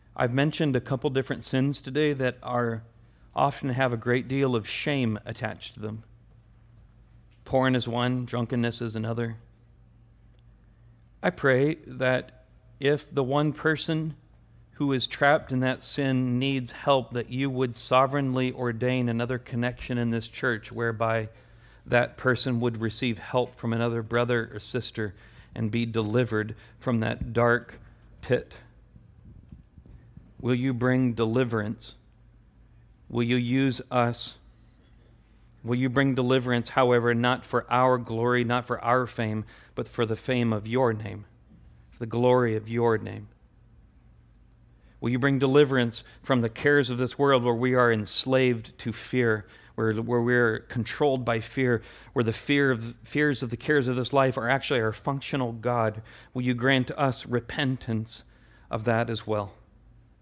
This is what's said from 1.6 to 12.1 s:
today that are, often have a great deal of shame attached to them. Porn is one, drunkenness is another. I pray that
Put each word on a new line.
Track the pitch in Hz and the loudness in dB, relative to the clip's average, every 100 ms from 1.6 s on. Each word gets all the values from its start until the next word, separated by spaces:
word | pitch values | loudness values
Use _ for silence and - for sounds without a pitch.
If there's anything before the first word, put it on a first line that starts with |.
| 139 139 | 0 -2
today | 135 143 151 | -4 0 0
that | 135 127 123 | 0 -2 -4
are, | - 120 117 113 - _ - _ - | -4 -2 -2 -4 -10 _ -20 _ -6
often | - 143 - 139 | 0 0 0 -4
have | 123 127 | 0 0
a | 113 | 0
great | 123 127 123 | 0 0 0
deal | 135 135 117 | 0 2 0
of | - | -2
shame | - 156 139 117 104 - | -6 -2 0 0 -2 -8
attached | - 113 - - 104 | -8 -8 -8 -16 -12
to | |
them. | 107 113 - - - - - - - - - - - - - _ - | -10 -10 -16 -20 -20 -20 -20 -20 -20 -20 -20 -20 -20 -20 -20 _ -2
Porn | 135 131 127 | 2 4 2
is | 117 | 0
one, | 120 123 127 120 | -2 0 -2 -4
drunkenness | 120 113 123 117 - | -4 -2 0 -2 -2
is | 117 110 | -6 -6
another. | 107 117 117 113 - _ _ _ - - - _ - - - - - _ - - - - | -4 -4 -4 -6 -16 _ _ _ -20 -20 -20 _ -20 -20 -20 -20 -20 _ -20 -20 -20 -4
I | 170 | -2
pray | 175 139 127 147 - - | 0 2 4 2 -2 -8
that | 127 127 | -2 0